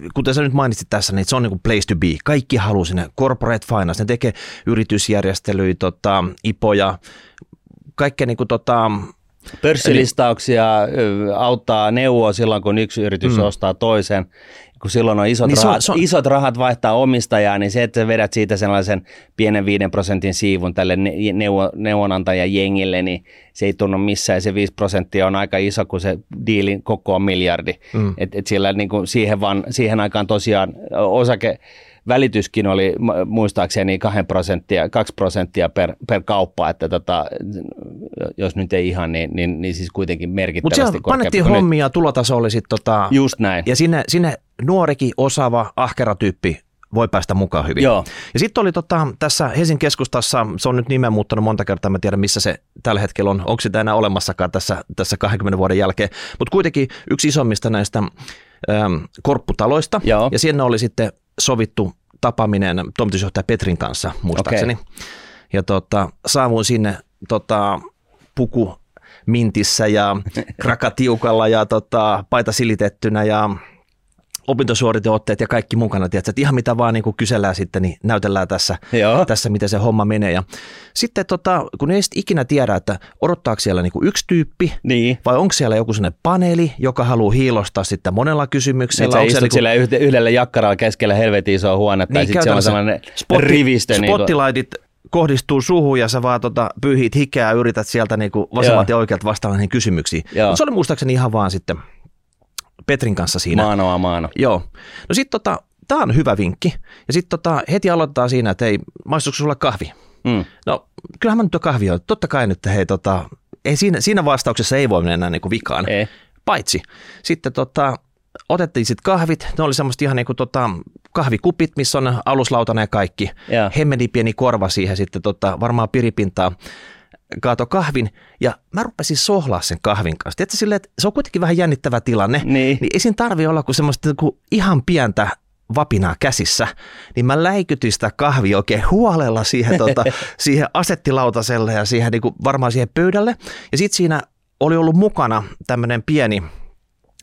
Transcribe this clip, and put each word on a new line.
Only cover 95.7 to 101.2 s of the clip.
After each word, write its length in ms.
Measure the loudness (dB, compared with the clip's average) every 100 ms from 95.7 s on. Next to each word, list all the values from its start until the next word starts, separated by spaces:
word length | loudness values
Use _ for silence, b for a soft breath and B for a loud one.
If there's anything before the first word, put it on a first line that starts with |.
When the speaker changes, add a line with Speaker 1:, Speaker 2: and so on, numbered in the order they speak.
| 2 4 2
Speaker 1:
ja 80 | 0
sä 140 | 0
vaan 200 | 0 0
tota, 280 | -2 -2 -4 -2
pyyhit 340 | 0 2 2 2
hikeä 300 | 0 2 2
ja 40 |
yrität 340 | 2 2 0 -2
sieltä 300 | -2 0 -2
niinku 300 | -2 -2 -2 2
vasemmalta 360 | 4 4 4
Speaker 2:
Joo. 60 | 2
Speaker 1:
ja 20 |
oikealta 240 | 0 -2 -2
vastailla 320 | -2 -2 -2
niihin 120 | 0
kysymyksiin. 540 | 0 0 -2 -2 -6 -4 0
Speaker 2:
Joo. 140 | 2
Speaker 1:
Mut 80 | 2
se 60 |
oli 80 | 0
muistaakseni 420 | 0 0 -2 0
ihan 180 | 0